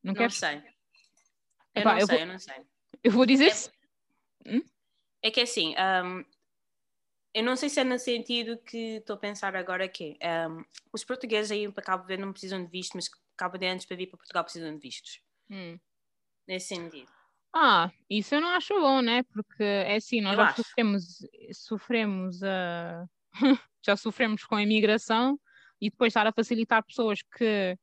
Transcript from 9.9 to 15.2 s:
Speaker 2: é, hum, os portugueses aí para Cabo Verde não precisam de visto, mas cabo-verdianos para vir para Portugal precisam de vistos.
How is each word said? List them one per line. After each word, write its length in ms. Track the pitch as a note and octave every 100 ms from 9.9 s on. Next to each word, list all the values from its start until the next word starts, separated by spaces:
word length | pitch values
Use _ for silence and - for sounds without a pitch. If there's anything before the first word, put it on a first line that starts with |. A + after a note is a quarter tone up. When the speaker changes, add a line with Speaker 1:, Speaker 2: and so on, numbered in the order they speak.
| - D#3 D#3
Speaker 2:
é, 280 | E3+ E3 E3
hum, 160 | E3 - - _
os 120 | G#3+
portugueses 460 | - B3+ A#3+ G#3+ G#3+
aí 180 | G#3+ G#3
para 140 | G3+
Cabo 200 | F#3+ F#3 F#3
Verde 180 | F#3
não 80 | G3
precisam 320 | F#3 F#3+ F#3+
de 60 | F3
visto, 240 | F3+ F3+
mas 140 | F#3 - _ _ -
cabo-verdianos 480 | F3+ F3+ F#3 F#3 -
para 100 | F3+
vir 120 | F#3
para 100 | -
Portugal 260 | - F3+
precisam 300 | E3+ E3+ E3
de 60 | D3+
vistos. 400 | C3+ - - -